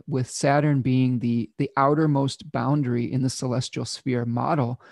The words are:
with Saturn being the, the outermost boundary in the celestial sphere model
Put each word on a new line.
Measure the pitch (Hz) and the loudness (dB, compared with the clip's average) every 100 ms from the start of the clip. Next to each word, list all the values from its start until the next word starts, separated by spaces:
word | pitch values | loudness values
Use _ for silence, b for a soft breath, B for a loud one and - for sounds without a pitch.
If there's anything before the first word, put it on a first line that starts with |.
| - | -6
with | 135 123 | -4 -4
Saturn | - 143 143 151 139 | -2 2 4 4 2
being | 123 127 127 123 | 2 2 2 0
the, | 117 117 - - | 0 -2 -2 -4
the | 139 - | -4 2
outermost | 139 151 160 139 139 - 151 | 2 4 2 2 0 -4 -8
boundary | 127 123 147 127 120 120 | -4 0 0 0 0 0
in | 127 | 0
the | 127 | -2
celestial | - 131 123 - 127 120 | -2 -4 -2 -4 -6 -8
sphere | - 135 123 120 | -6 -2 -2 -2
model | 120 131 160 120 127 B | -2 0 0 0 -2 B